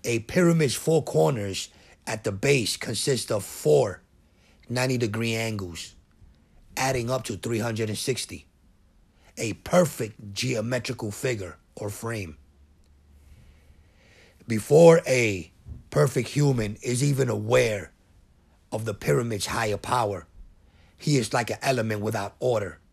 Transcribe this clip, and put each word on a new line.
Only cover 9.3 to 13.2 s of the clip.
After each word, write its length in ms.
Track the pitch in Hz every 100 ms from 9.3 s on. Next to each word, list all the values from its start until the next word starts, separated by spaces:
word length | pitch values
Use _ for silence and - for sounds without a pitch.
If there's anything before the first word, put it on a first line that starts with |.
| -
a 160 | 90
perfect 800 | 90 - 180 160 - 110 - 104
geometrical 800 | 98 127 117 113 127 120 123 107
figure 460 | - 131 113 90 - _ -
or 140 | 104
frame. 480 | 101 113 113 87 73 _ _ _ _ _ _ _ -